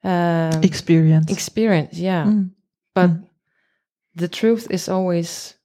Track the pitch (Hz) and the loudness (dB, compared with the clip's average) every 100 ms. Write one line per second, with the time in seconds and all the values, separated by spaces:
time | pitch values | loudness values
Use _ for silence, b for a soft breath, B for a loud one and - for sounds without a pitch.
0 | 190 180 175 165 160 160 180 156 - 165 | -2 0 0 0 0 2 0 0 2 4
1 | 160 160 160 196 - - 220 180 147 165 | 6 4 2 -4 -6 -2 2 2 -2 -6
2 | 180 185 160 214 185 _ _ _ _ - | -4 -2 0 0 -2 _ _ _ _ 0
3 | 180 170 - _ _ _ _ _ _ _ | 2 2 -6 _ _ _ _ _ _ _
4 | _ 170 175 - 220 226 226 185 - 185 | _ -8 -8 -2 0 0 -2 -6 -4 -4
5 | 185 175 170 - - _ | 0 -2 -4 -10 -16 _